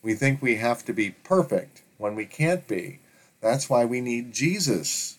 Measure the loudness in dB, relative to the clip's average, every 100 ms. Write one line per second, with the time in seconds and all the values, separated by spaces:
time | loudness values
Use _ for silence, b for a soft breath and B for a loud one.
0 | -2 2 2 2 0 2 0 -2 -2 -2
1 | -2 -4 0 2 4 0 -2 -18 _ _
2 | -6 -4 -8 -2 0 0 -2 -6 -6 -14
3 | b b b b 0 0 2 2 4 0
4 | -2 -4 -4 -2 0 0 0 0 0 -4
5 | -6